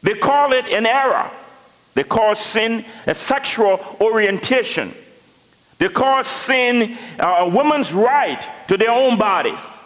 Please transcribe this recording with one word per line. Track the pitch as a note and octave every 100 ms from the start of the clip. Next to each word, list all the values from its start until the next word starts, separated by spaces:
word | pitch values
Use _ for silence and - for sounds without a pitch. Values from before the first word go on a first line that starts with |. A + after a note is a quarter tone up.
They | F3+
call | G#3 C#4+ C#4+ C#4+
it | B3+ B3
an | G3+ A3+
error. | B3+ C4 - - - - - - _ _
They | -
call | C#3+ A3 G#3+
sin | G#3 - A3 A3+ A3+ G#3+ - -
a |
sexual | D#3 - C#4 C#4 - D4 - - -
orientation. | G#3+ A3 G#3 G3 - C4 A3+ - G2+ - - - _ _ _ _ _ _
They | F#3
call | - C4+ C4+
sin, | B3+ - - C4 B3 A#3+ A3 - - -
uh, | E3+ F3+
a | F3+
woman's | F#3 D4 D4+ G3+
right | F3 A3+ C#4+ A#3 B2+ - - -
to | F#3
their | A3
own | A#3 C4 A3+
bodies. | G#3+ F3+ B2 - - -